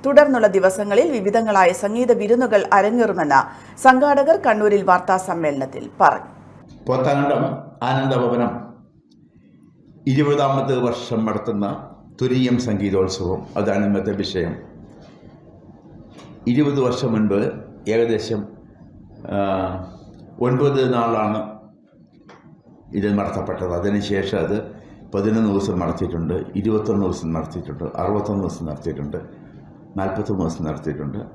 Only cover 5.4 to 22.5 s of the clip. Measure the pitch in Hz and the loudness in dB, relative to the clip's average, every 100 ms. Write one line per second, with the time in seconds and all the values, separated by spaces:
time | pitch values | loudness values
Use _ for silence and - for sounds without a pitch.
5.4 | 156 139 131 - - - 165 - - - | -2 -2 -6 -8 -14 4 4 4 -8 -20
6.4 | - - - - - 127 147 143 143 - | -20 -20 -20 -12 -2 0 2 2 2 0
7.4 | - - - - 123 135 135 127 123 120 | -2 -6 -12 -6 -2 0 0 0 0 0
8.4 | 113 - - - - _ _ - _ _ | -2 -4 -14 -20 -20 _ _ -20 _ _
9.4 | _ _ - _ - - - 131 147 143 | _ _ -20 _ -20 -8 -2 2 2 2
10.4 | 139 135 131 127 120 - - 110 110 104 | 2 0 0 0 0 -4 -4 -2 -2 -4
11.4 | - 104 101 - - - - - 127 127 | -4 -4 -4 -6 -12 -20 -20 -4 0 2
12.4 | 127 123 117 98 101 95 92 - 90 95 | 2 0 0 -2 0 2 0 -2 -4 -4
13.4 | - - 101 101 101 101 107 98 92 92 | -6 -4 0 0 2 0 0 -4 -4 -2
14.4 | 85 - - - - - - - - - | -4 -6 -14 -20 -20 -20 -20 -20 -20 -20
15.4 | - - - - - - - - - - | -20 -20 -20 -20 -20 -20 -20 -20 -20 -8
16.4 | - 123 147 139 127 123 120 110 107 101 | -2 2 2 2 0 0 -2 0 2 2
17.4 | - - - - - 110 117 110 - 107 | 0 -6 -14 -12 -2 0 2 0 -2 -6
18.4 | 104 - - - - - - - - 101 | -6 -16 -20 -20 -20 -20 -20 -18 -6 -2
19.4 | 98 95 92 92 92 - - - - - | -2 -2 -4 -6 -12 -18 -20 -20 -20 -4
20.4 | 120 131 143 135 127 120 117 113 104 107 | 0 2 2 2 0 0 0 0 0 -2
21.4 | 107 - - - _ _ - - - - | -6 -14 -20 -20 _ _ -20 -20 -20 -20
22.4 | - | -20